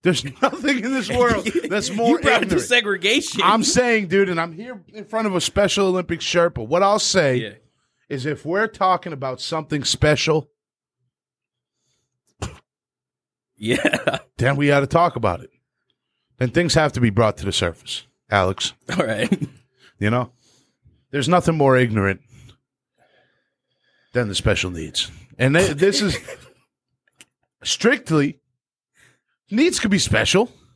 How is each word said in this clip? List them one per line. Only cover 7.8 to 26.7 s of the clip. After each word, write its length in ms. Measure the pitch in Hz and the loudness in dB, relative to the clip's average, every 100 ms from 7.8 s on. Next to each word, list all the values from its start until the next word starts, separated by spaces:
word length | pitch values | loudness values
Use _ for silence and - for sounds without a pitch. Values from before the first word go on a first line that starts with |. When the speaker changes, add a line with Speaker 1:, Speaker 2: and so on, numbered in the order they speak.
| _ _ _ | _ _ _
Speaker 1:
is 160 | 139 139 | -8 -6
if 180 | 143 | -6
we're 220 | 147 190 220 | -4 -2 -2
talking 460 | - 185 180 180 | 0 0 0 -2
about 260 | 143 135 127 | -8 -8 -8
something 420 | - 160 147 147 | -6 -8 -4 -4
special, 680 | - - 151 151 - 156 - _ _ _ _ _ _ _ _ _ _ _ _ _ _ _ _ _ _ _ - - _ _ _ _ _ _ _ _ _ _ | -2 0 2 2 0 -2 -4 _ _ _ _ _ _ _ _ _ _ _ _ _ _ _ _ _ _ _ -12 -12 _ _ _ _ _ _ _ _ _ _
Speaker 2:
Yeah. 600 | 107 - - - - 135 _ - | -4 -2 0 -2 -4 -6 _ -2
Speaker 1:
then 200 | 123 139 | -2 2
we 100 | 143 | 2
gotta 180 | 143 139 | 2 2
talk 280 | 170 175 | 0 0
about 240 | 123 110 87 | 0 -4 -4
it. 80 | - _ _ _ _ _ _ _ _ _ | -10 _ _ _ _ _ _ _ _ _
Then 140 | 127 | -2
things 220 | 165 175 | 0 2
have 180 | 165 151 | 2 0
to 60 | 135 | 2
be 80 | 120 | 0
brought 280 | 101 110 - | 4 0 0
to 80 | |
the 80 | 98 | -6
surface, 520 | - 87 78 - - - _ _ | -2 -4 -6 -14 -14 -14 _ _
Alex. 440 | 101 92 92 - - - 180 | 2 2 -2 -8 -10 -6 -4
Speaker 2:
All 60 | |
right. 260 | 131 107 117 - - - _ _ _ _ | -2 -2 -2 -2 -4 -12 _ _ _ _
Speaker 1:
You 120 | 104 | 0
know? 220 | 120 123 _ _ _ _ _ _ _ _ | 0 -4 _ _ _ _ _ _ _ _
There's 180 | 143 139 | -4 2
nothing 260 | 180 175 | 2 2
more 220 | 160 139 127 | 2 4 4
ignorant 420 | 123 107 98 95 _ - - _ _ _ _ _ _ _ _ _ _ _ _ _ _ _ _ | 2 2 0 -2 _ -20 -20 _ _ _ _ _ _ _ _ _ _ _ _ _ _ _ _
than 140 | 123 110 | -2 -2
the 80 | |
special 340 | 90 113 95 92 | 0 0 0 -2
needs. 400 | 85 78 - - - - - | -8 -8 -8 -10 -12 -20 -2
And 160 | 127 | 2
they, 160 | 156 190 | 4 2
this 300 | 147 190 285 | 2 2 2
is 160 | 202 - - - - _ _ | -2 -2 -8 -18 -20 _ _